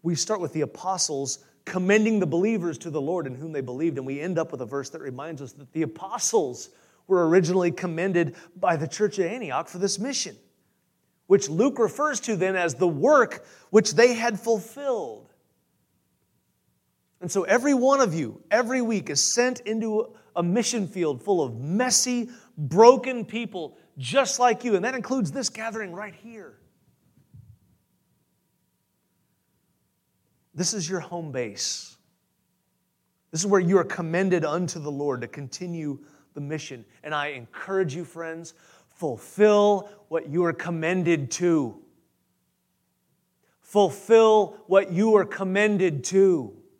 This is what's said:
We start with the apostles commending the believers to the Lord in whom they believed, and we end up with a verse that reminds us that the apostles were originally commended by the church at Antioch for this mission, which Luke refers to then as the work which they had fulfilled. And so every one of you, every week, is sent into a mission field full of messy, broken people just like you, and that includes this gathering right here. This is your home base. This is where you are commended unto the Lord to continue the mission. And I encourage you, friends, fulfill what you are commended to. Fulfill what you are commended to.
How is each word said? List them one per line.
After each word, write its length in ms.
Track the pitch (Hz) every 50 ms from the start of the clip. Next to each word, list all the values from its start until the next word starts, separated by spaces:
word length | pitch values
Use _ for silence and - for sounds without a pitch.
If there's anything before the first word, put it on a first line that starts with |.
We 140 | - 165 170
start 240 | 143 - - 214 196
with 140 | 175 151 -
the 80 | 160
apostles 760 | 143 135 - - - 185 190 180 - - 151 135 139 127 - - _ _ _ _ _
commending 560 | - - 185 180 185 202 220 214 220 220 208
the 40 | 175
believers 520 | 147 151 170 190 220 226 208 170 170 156
to 120 | 160 - 170
the 120 | 147 156
Lord 260 | 135 147 185 180 156
in 80 | 135 127
whom 160 | 123 151 165
they 80 | 151 143
believed, 380 | 131 123 123 135 160 170 139
and 100 | 135 131
we 140 | 135 135 143
end 180 | 151 180 185 165
up 140 | 156 160 -
with 80 | 120
a 40 | 127
verse 240 | 107 131 139 147 -
that 100 | - 160
reminds 400 | 139 139 123 127 143 165 165 131
us 100 | 139 120
that 220 | - - 139 _ _
the 80 | 156
apostles 880 | 165 151 160 - 185 190 220 247 - - - 220 160 131 123 - - - _ _ _ _ _ _ _
were 200 | - 190 180 170
originally 440 | 160 165 190 175 156 180 185 180 175
commended 680 | - - - 180 160 160 180 196 185 175 170 143 - - - - _
by 220 | 190 196 180 165
the 100 | 151 160
church 320 | - - - 214 202 208 196
at 100 | 180 165
Antioch 380 | 220 262 226 151 127 139 165
for 100 | - -
this 220 | 180 190 196 - -
mission, 380 | 208 269 269 - - 170 - - _ _ _ _ _ _ _ _ _ _ _ _ _ _ _ _ _
which 240 | _ 190 196 - 143
Luke 300 | 156 165 233 285 277 240
refers 420 | 226 190 - - 294 302 277 202
to 160 | - 240 220
then 180 | 170 180 190 190
as 200 | 185 175 170 127
the 120 | 123 180
work 580 | 175 156 135 160 269 302 277 226 208 - - - - - - _ _
which 240 | - 220 214 - -
they 180 | - 233 254 240
had 260 | 226 226 233 220 -
fulfilled. 960 | - 226 226 202 - - - 277 285 277 254 214 160 123 110 104 - _ _ _ _ _ _ _ _ _ _ _ _ _ _ _ _ _ _ _ _ _ _ _ _ _ _ _ _ _ _ _ _ _ _ _ _ _ _ _
And 100 | 180 170
so 140 | - 202 175
every 300 | - 202 240 240 294 277
one 260 | 254 240 269 277 269
of 140 | 262 196 156
you, 280 | 165 160 110 - - _ _
every 320 | 202 226 240 226 254 262
week, 280 | 240 226 233 190 160 -
is 120 | 143 139
sent 380 | - - - 240 240 254 247 -
into 520 | - 202 220 226 220 220 214 214 226 - - - _ _ _
a 60 | 170 175
mission 440 | 170 180 240 233 - 247 226 196
field 340 | 151 - 185 170 151 139 120
full 220 | - 196 196 175 147
of 160 | 123 113 113
messy, 720 | 131 147 175 214 254 254 - - - 254 247 240 233 240 - - - _ _
broken 680 | - 151 127 151 185 226 240 262 240 - 262 262 240 220
people 520 | - 214 226 233 - - 185 160 139 - _ _ _ _
just 420 | 143 127 117 208 277 262 - - -
like 240 | 247 247 233 240 240
you, 120 | 247 208
and 100 | 180 180
that 100 | 247 262
includes 360 | 254 - - 262 269 214 147
this 180 | 139 269 240 -
gathering 420 | - 214 220 226 208 220 214 185
right 220 | 170 185 214 202 170
here. 400 | - 196 233 233 220 185 139 107 _ _ _ _ _ _ _ _ _ _ _ _ _ _ _ _ - - - - _ _ _ _ _ _ _ _ _ _ _ _ _ _ _ _ _ _ _ _ _ _ _ _ _ _ _ _ _ _ _ _ _ _ _ _ _ _ _ _ _ _ _ _ _ _ _ _ _ _ _ _ _ _ _ _ _ _ _ _
This 200 | 147 180 - 220
is 160 | 208 165 156
your 100 | 190 180
home 320 | 147 - 175 175 165 151
base. 680 | 131 131 120 110 101 98 - - - - - - _ _ _ _ _ _ _ _ _ _ _ _ _ _ _ _ _ _ _ _ _ _ _ _ _ _ _ _
This 120 | - 160
is 40 | 185
where 160 | 202 202 190
you 160 | 180 170 196
are 60 | 185 165
commended 600 | 196 - - 170 160 165 180 196 190 180 175 156
unto 360 | 151 151 175 180 160 - 170
the 100 | 143 147
Lord 320 | 143 139 147 147 131 120
to 60 | 120
continue 720 | 117 - - 143 127 - - 185 175 170 165 156 147 139 - - - _ _ _ _ _
the 80 | 151
mission. 420 | 143 139 156 151 151 - 139 120 110 _ _ _ -
And 100 | 147 151
I 140 | 147 143
encourage 680 | 147 143 127 117 - - - - - 196 190 190 151 131
you, 80 | 175 170
friends, 520 | - - 165 165 160 160 165 165 160 - _ _ _ - _ _ _
fulfill 960 | _ _ 175 151 120 110 - - - 190 208 214 208 208 202 208 208 190 - - - - _
what 220 | _ 156 165 - 143
you 160 | 143 175 175
are 80 | 170 160
commended 760 | - - 175 175 160 160 165 180 185 175 175 170 156 139 123
to. 480 | - - 180 175 165 156 135 113 101 - - _ _ _ _ _ _ _ _ _ _ _ _ _ _ _ _ _ _ _ _ _ _ _ _ _ _ _ _ _ _ _ _ _ _ _
Fulfill 960 | _ - - 208 202 185 - - - - 226 226 226 220 214 214 202 - - - -
what 260 | - 185 196 202 -
you 240 | 175 175 214 226 214
are 100 | 202 180
commended 760 | - - - 196 185 185 196 208 214 208 190 190 180 156 139 -
to. 520 | - 180 190 196 190 180 151 123 104 - - - _ _